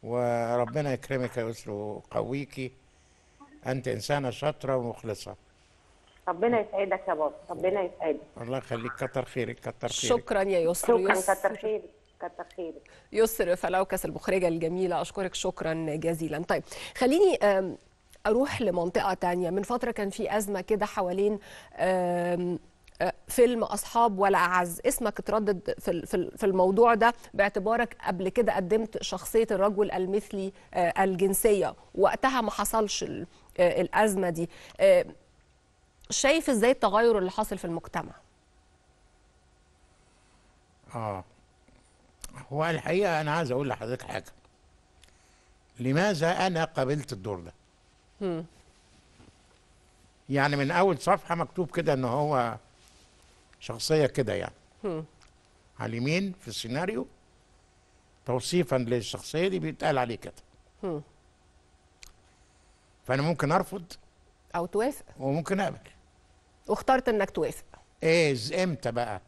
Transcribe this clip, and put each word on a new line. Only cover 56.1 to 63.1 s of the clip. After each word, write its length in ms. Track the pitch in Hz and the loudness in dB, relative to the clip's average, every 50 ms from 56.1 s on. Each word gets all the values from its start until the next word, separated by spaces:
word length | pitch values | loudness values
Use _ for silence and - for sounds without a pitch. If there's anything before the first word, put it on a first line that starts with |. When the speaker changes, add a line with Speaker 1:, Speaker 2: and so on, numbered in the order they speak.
| 160 180 196 196 180 - | 0 0 -2 -4 -8 -10
Speaker 1:
في 60 | - - | -14 -12
السيناريو 600 | 110 - - 113 120 139 170 185 220 233 262 - - _ _ _ _ _ _ _ _ _ _ _ _ _ _ _ _ _ _ _ _ _ _ | -10 -10 -8 -6 -4 -4 -4 -2 -4 -4 -6 -8 -12 _ _ _ _ _ _ _ _ _ _ _ _ _ _ _ _ _ _ _ _ _ _
توصيفًا 500 | - 127 127 117 - - 180 170 - - | -4 -4 -4 -2 0 0 0 2 2 2
للشخصية 720 | 131 123 113 123 120 104 - - - - - - 156 175 196 | 0 0 2 0 -2 -2 -4 -10 -10 -12 -6 -4 -2 0 0
دي 120 | 190 185 | 0 -2
بيتقال 380 | 156 160 156 - - 160 151 135 | -4 -6 -8 -4 -2 0 2 2
عليه 180 | 123 120 117 | 0 -2 -4
كده. 180 | 101 - - - - - _ _ _ _ _ _ _ - | -8 -10 -14 -16 -18 -20 _ _ _ _ _ _ _ -8
Speaker 3:
هم. 180 | 190 170 147 151 _ _ _ _ _ _ _ _ _ _ _ _ _ _ _ _ _ _ _ - - - _ _ _ _ _ _ _ _ _ _ _ _ _ _ _ _ _ _ | -6 -6 -6 -8 _ _ _ _ _ _ _ _ _ _ _ _ _ _ _ _ _ _ _ -20 -20 -20 _ _ _ _ _ _ _ _ _ _ _ _ _ _ _ _ _ _
Speaker 1:
فأنا 140 | - | -2